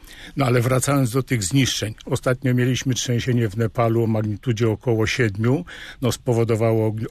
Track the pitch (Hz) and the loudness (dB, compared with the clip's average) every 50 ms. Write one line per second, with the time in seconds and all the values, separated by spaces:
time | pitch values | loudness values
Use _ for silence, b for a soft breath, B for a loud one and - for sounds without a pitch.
0 | B B B B B B B - 135 120 123 123 117 127 127 131 - 135 143 139 | B B B B B B B -2 0 2 2 2 2 2 2 0 2 2 2 2
1 | 135 113 110 135 127 - 135 117 98 - - 139 131 - - - 110 107 110 - | 2 0 0 -2 -2 0 -2 -2 -2 0 2 2 2 2 0 -4 -6 -6 -8 -10
2 | - - 147 - - 131 127 131 - 131 123 123 123 131 127 - - 139 120 - | -8 -4 -4 -2 0 0 -2 0 0 0 2 2 2 2 0 0 0 -2 -2 -2
3 | - - 123 117 - 131 120 120 117 107 95 113 113 107 - - 117 113 113 117 | -2 -2 -2 -2 0 0 0 0 0 0 0 -2 -2 -2 0 0 2 2 2 2
4 | 113 110 113 110 107 107 104 98 - 127 113 104 117 110 107 107 - 127 113 110 | 2 2 0 0 0 -2 -4 -4 -2 -2 -2 0 2 0 0 0 0 0 0 2
5 | 110 - - - 123 107 95 107 110 120 131 165 175 B B B B B B B | 0 0 0 0 0 0 0 0 0 0 0 0 -2 B B B B B B B
6 | - 120 113 - - 131 117 113 117 110 117 107 117 113 113 113 110 110 104 110 | -2 -2 -2 -2 -2 0 0 2 2 2 2 2 2 2 2 2 2 0 -2 -4
7 | 110 - | -6 -4